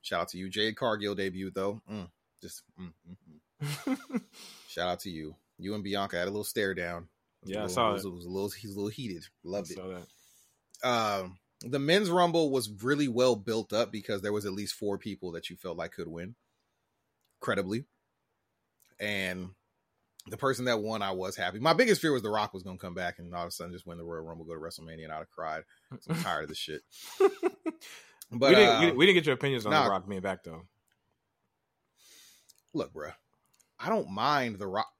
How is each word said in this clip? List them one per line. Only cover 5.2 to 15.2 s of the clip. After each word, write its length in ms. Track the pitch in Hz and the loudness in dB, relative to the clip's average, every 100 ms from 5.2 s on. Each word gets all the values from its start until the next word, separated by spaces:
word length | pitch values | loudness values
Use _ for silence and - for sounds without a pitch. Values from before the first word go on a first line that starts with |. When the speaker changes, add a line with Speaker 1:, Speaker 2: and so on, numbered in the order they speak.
| 78 78 _ _ | -10 -12 _ _
Speaker 1:
You 180 | 90 107 | -6 -6
and 80 | |
Bianca 320 | 98 98 98 87 | -2 -2 -2 0
had 100 | 92 | -2
a 40 | |
little 140 | 104 101 | -2 -4
stare 280 | - 98 | 0 0
down. 360 | 92 87 87 85 _ _ _ | 0 -4 -6 -12 _ _ _
It 60 | - | -8
was 40 | |
Speaker 2:
Yeah, 60 | 101 | -6
Speaker 1:
a 20 | |
Speaker 2:
I 40 | |
Speaker 1:
little, 120 | 104 90 | -2 2
Speaker 2:
saw 140 | 113 | 2
Speaker 1:
it 40 | |
was, 120 | 101 98 | 2 -4
Speaker 2:
it. 20 | |
Speaker 1:
it 60 | |
was 120 | 87 87 | -8 -6
a 40 | |
little, 200 | 95 101 | -4 -4
he 160 | 95 107 | -6 -10
was 80 | 98 | -6
a 40 | |
little 100 | 101 | -6
heated. 340 | 110 123 85 - _ | -6 -8 -10 -14 _
Loved 280 | 85 98 85 | -8 -6 -6
Speaker 2:
I 20 | |
Speaker 1:
it. 40 | 87 | -10
Speaker 2:
saw 100 | 92 92 87 _ _ _ _ _ _ - 123 | -10 -12 -14 _ _ _ _ _ _ -4 0
that. 320 | 120 110 101 | 2 2 0
Speaker 1:
Um, 160 | 92 92 _ _ | -4 -10 _ _
the 180 | 120 135 | -4 -2
Men's 300 | 139 185 202 | 4 4 4
Rumble 400 | 175 175 165 156 | 4 6 6 4
was 220 | 135 113 101 | 2 0 -4
really 280 | 113 143 143 | 0 2 2
well 260 | 117 127 113 | 6 6 6
built 380 | 98 113 104 | 2 -2 0
up 180 | 107 107 | 0 0
because 300 | 110 - 101 | -2 -4 -2
there 100 | 101 | 0
was 140 | 104 101 | 0 -2
at 80 | |
least 220 | 95 101 - | -4 -6 -4
four 220 | 104 98 | -2 -2
people 360 | 110 95 | -4 -6